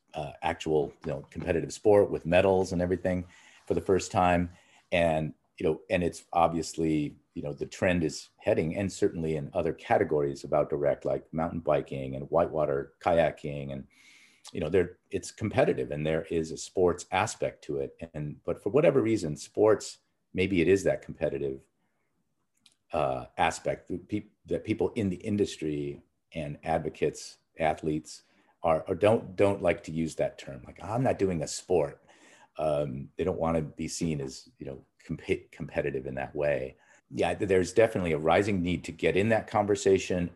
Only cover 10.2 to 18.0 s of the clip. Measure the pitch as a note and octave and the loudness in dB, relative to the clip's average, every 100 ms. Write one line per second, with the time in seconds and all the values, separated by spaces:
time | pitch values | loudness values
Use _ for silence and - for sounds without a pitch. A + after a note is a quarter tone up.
10.2 | C#2+ C#2 C#2 D2+ C#2+ D2 C#2+ - C#2+ C2+ | 0 -4 0 0 2 0 0 0 -2 -4
11.2 | - D#2+ E2+ E2+ D2+ C#2+ C2 C#2 C2 C2+ | -4 -4 -4 -2 0 0 0 -8 -8 -8
12.2 | C#2 D#2 E2 D#2 D2+ C#2 C2 _ F#2 E2 | -2 0 2 0 0 0 -4 _ 2 4
13.2 | D2+ - D2+ C#2+ C#2 C2+ C2+ _ - - | 4 0 -8 -8 -8 -10 -14 _ -20 -20
14.2 | _ _ - - D#2 F#2 F2 - - F#2+ | _ _ -10 -6 2 2 2 -4 -10 -8
15.2 | - - - B2 E3 - B1+ D2 D#2 D#2+ | -8 -6 -2 2 2 2 -4 -2 0 -2
16.2 | - E2+ D#2+ D2+ - F#2+ F2+ E2 - F#2 | -2 -4 -2 -8 -6 2 2 2 -2 -2
17.2 | G#2+ - C2+ - - C#2 C#2 - | -2 -2 -6 -6 -8 -6 -6 -10